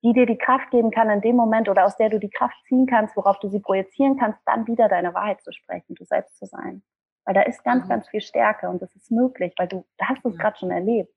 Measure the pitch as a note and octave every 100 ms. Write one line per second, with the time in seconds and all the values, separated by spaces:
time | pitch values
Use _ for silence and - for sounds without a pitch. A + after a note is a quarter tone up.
0 | A#3 A#3 A#3+ A#3 - C4 C4+ B3 A3+ A3+
1 | A3 G#3 A3 A#3+ A3+ A3 A3 G3 F#3+ -
2 | A3 G#3 G3+ - B3 - _ B3+ C4 A#3+
3 | G#3+ - G3 G3 G3+ G3+ - F#3+ F#3+ _
4 | C#4 C4+ A#3 G#3+ - A3+ A3 A#3 A3 F3+
5 | F3 F3 G#3 G3 - - _ F3+ _ -
6 | - - - _ G3 - - F#3+ _ _
7 | _ _ - F#3+ - B3 - B3+ F#3 A3
8 | - G#3+ - - G#3 G#3+ F3+ F3+ F#3 _
9 | _ A3+ B3+ B3+ F3+ - F3+ F#3 - _
10 | F#3+ C4+ B3 E3+ G#3+ G#3+ F#3 F3+ F#3 A#3
11 | F3